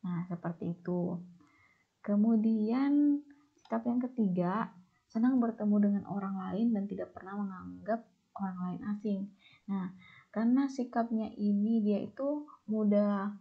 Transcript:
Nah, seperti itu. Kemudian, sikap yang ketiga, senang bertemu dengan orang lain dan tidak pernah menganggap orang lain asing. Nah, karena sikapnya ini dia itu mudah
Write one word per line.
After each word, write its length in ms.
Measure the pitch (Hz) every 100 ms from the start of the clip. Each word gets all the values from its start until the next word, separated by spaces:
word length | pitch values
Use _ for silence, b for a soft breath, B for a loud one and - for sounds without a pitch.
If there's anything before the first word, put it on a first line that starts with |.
Nah, 240 | 185 175 180
seperti 480 | 170 170 170 170
itu. 400 | 170 - 180 175 180 - b b b b b b _
Kemudian, 1200 | - 208 214 226 220 226 214 247 277 294 294 285 - B B
sikap 320 | _ - 233 240
yang 160 | 240
ketiga, 720 | 254 - 208 180 175 202 226 - b b _
senang 320 | 226 240 262
bertemu 400 | 233 226 214 208
dengan 260 | 208 202 -
orang 320 | 202 196 196
lain 320 | 185 185 233
dan 160 | 220 202
tidak 240 | 190 180
pernah 240 | - 185 202
menganggap 640 | 202 185 180 180 180 226 233 _ _
orang 240 | - 196 185 180
lain 140 | 180 208
asing. 400 | 208 214 196 202 b b b -
Nah, 240 | 196 185 - B B B
karena 320 | - 226 254 277
sikapnya 640 | - 247 233 226 220 220
ini 560 | - 208 202 208 226 208
dia 160 | 202
itu 480 | - - 269 294 294 - -
mudah 640 | 214 214 208 208 202 202 202